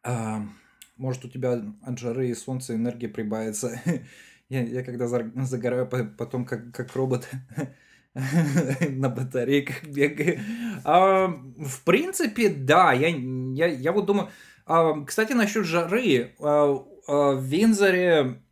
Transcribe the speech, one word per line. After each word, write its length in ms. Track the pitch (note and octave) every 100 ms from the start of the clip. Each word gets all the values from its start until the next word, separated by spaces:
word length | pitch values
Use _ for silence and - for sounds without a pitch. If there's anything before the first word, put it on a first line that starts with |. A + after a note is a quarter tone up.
А, 380 | - A#2+ A2 G#2+ G#2 - _ _ - _
может, 280 | C3 B2+ B2+
у 40 |
тебя 340 | C3+ B2+ A#2+ G#2 G#2
от 140 | C3 A#2+
жары 300 | A#2+ A#2+ B2+
и 60 | A#2
солнца 400 | - B2+ B2+ A2+
энергия 320 | A#2+ A#2 A#2
прибавится. 680 | A2 G#2+ A2 A2 G#2+ B2 B2+ E3
<laughs> 220 | C#3+ - - - _ _
Я, 140 | C3
я 220 | A#2 B2+
когда 240 | B2+ A#2+ A#2+
зар-, 240 | B2 A2+ B2
загораю, 440 | C3 B2+ A#2+ B2 B2+
по-, 140 | B2+
потом 420 | A2 - B2 B2+ B2
как, 260 | A2 A#2+
как 240 | - B2+ C3
робот. 320 | C3 B2 - C3+ - -
<laughs> 280 | C3 - _ _ _ C3
<laughs> 760 | C3 D#3+ D3 C3+ C3+ - D#3+
На 200 | C3 C3+
батарейках 760 | A2+ C3 C3 A#2+ C#3+ C#3+ C3
бегаю. 560 | D3+ C#3+ C#3+ D3 E3 D#3+ G#3 A#3 A#3 F3+ D3
А, 420 | E3+ F#3+ F#3+ F#3 D3+ C3 B2+
в 260 | C#3+ -
принципе, 680 | - G3+ F4 F#4 C#4+ A3+ G#3+
да, 440 | C#3+ C3 D#3+ F3
я, 160 | B2+ D#3
я, 580 | D#3 B2+ B2+ C3 C3 E3+
я 240 | C3+ C#3+
вот 140 | G3 F#3+
думаю, 240 | G3+ - - - - -
а, 380 | E3 E3 D3+
кстати, 300 | C#3+ - A3
насчёт 320 | B3 G#3 A3 F3
жары. 680 | E3 E3 G#3+ A#3 B2+ A#2+ _
А, 380 | D3 D3 D3 C#3 - - -
а, 260 | C#3+ C#3+ C3+
в 80 |
Виндзоре 1000 | C3 D#3+ A3+ G#3 G3 F3+ F3+ D#3+ C3 - _